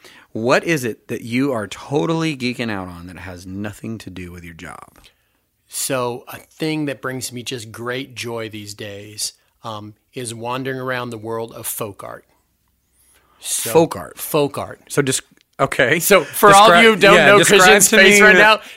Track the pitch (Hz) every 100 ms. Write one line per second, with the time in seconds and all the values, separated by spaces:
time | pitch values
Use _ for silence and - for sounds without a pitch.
0 | _ _ _ - 117 170 180 160 120 104
1 | - 120 117 123 143 117 101 - - 143
2 | 165 165 160 139 123 117 117 101 90 87
3 | 87 82 90 87 95 95 104 - 110 110
4 | - 92 90 87 85 82 85 - - _
5 | _ _ _ _ _ _ _ - - 131
6 | 123 120 - - - - 160 156 143 131
7 | 131 131 117 120 113 127 110 110 117 127
8 | 135 113 117 117 110 104 104 101 107 101
9 | 104 104 - - _ _ 117 107 104 107
10 | _ 131 120 113 117 123 131 131 127 123
11 | 123 113 110 113 117 - 113 - 110 98
12 | - - _ _ _ _ _ _ _ _
13 | _ _ _ _ - - 113 135 165 95
14 | 78 - - 156 143 123 92 - - -
15 | 135 127 - _ _ - 139 - 127 165
16 | - 190 143 - 208 196 214 170 226 208
17 | 196 190 156 202 170 196 185 202 190 214
18 | 190 202 214 208 214 214 -